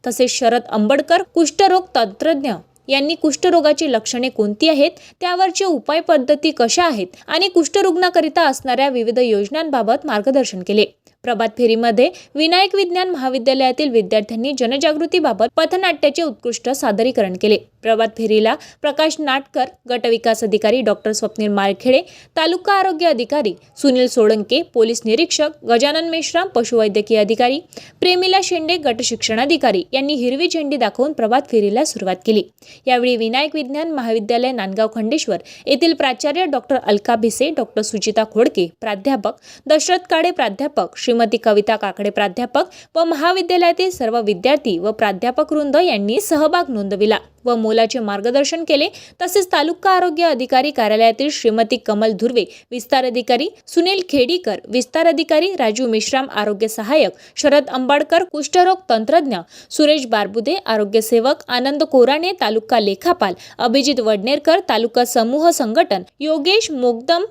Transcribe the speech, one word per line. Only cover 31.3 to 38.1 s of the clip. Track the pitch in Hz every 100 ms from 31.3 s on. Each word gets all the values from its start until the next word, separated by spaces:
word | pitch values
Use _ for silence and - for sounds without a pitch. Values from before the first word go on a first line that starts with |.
| 247 277
फेरीला | 226 202 220 302
सुरुवात | - 190 180 -
केली. | 214 - _ - - -
यावेळी | 247 247 240
विनायक | 226 254 302 311
विज्ञान | 254 294 330
महाविद्यालय | 294 233 226 208 240 254
नांदगाव | 247 190 190 220 226
खंडेश्वर | 214 302 247 180 - - -
येथील | 269 330
प्राचार्य | 320 277 254 302 302 359
डॉक्टर | 269 - 262
अलका | - 208 - 233
भिसे, | 226 - 285
डॉक्टर | 311 226 -
सुचिता | 214 214 214